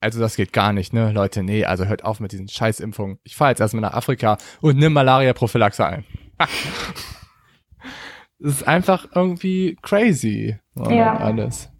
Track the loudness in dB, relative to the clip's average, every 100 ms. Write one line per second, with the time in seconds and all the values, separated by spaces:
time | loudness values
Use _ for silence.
0 | -4 0 -2 0 -2 0 2 0 0 0
1 | 0 0 -2 -2 -2 0 0 0 -2 -2
2 | -4 -6 -8 -12 -12 -4 -2 -2 -8 -8
3 | -8 -10 -10 0 0 2 0 -2 -4 -4
4 | -4 0 0 0 -4 -2 2 4 4 6
5 | 6 6 4 2 0 2 2 2 -2 -2
6 | -10 -18 -10 -4 -4 -4 -8 -10 -10 -12
7 | -16 -18 -20 _ _ _ _ -20 -20 -18
8 | -18 -20 -20 _ -4 -2 2 2 2 0
9 | 0 0 0 0 -2 0 -2 -4 -2 2
10 | 4 2 0 -2 -4 -6 _ -6 0 2
11 | 2 2 -2 -2 -4 -8 -14